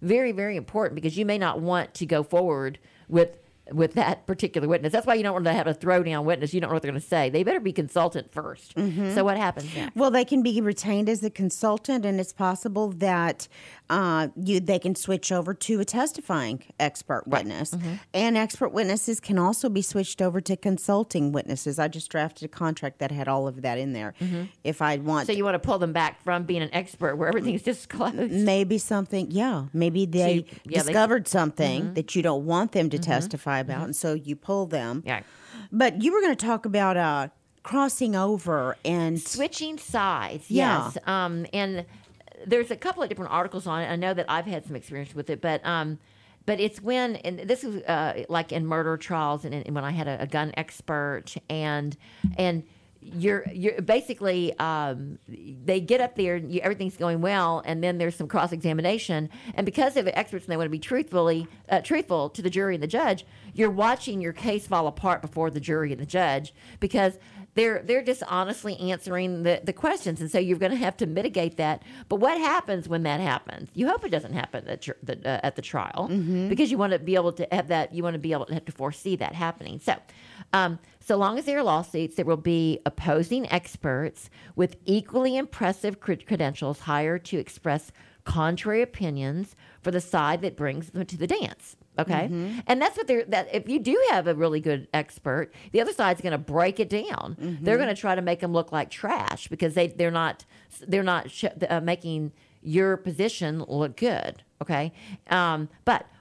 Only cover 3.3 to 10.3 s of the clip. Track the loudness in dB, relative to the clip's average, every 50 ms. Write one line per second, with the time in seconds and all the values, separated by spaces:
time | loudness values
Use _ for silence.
3.3 | 4 -14 -20 _ _ _ -14 -4 0 2 2 4 4 4 2 2 2 -2 -4 -6
4.3 | -4 -2 -2 -2 0 0 2 2 2 2 2 2 2 2 4 4 4 4 4 0
5.3 | 0 2 2 2 2 2 2 0 0 0 2 4 4 4 4 2 0 0 2 2
6.3 | 2 2 0 0 0 0 0 0 0 0 0 -2 -4 -4 -2 0 2 2 4 4
7.3 | 4 2 4 4 2 2 0 0 0 0 -2 0 2 2 2 2 0 -4 -8 -8
8.3 | -10 -10 -10 -10 -12 -16 -16 -10 -4 -2 0 0 0 0 0 0 2 4 4 4
9.3 | 4 2 0 -2 -2 -4 -6 -8 -6 -8 -8 -4 0 2 4 4 6 4 4 4